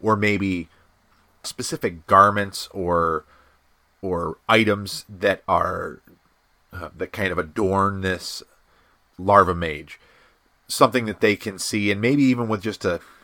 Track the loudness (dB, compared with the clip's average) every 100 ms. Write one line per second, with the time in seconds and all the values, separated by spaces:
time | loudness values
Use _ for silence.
0 | 0 2 2 0 -2 -4 -8 _ _ _
1 | _ _ _ _ -16 -12 -10 -6 -6 -6
2 | 2 6 6 4 -4 -8 -12 -6 -2 0
3 | 0 -2 -8 _ _ _ _ _ _ -12
4 | -6 -4 -4 -6 2 4 4 -2 -4 -14
5 | -14 -4 -2 -2 0 0 0 -4 -10 -12
6 | _ _ _ _ _ _ _ -16 -14 -12
7 | -10 -4 -4 -4 -6 -2 0 2 0 -2
8 | -4 -4 -8 -14 -18 _ _ _ _ _
9 | _ -6 4 6 6 2 -4 -6 -12 -20
10 | _ _ _ _ _ _ -6 2 4 4
11 | -2 0 2 2 -4 -10 -6 -2 0 0
12 | 2 2 2 2 -2 -4 -4 -4 -4 -4
13 | -8 -20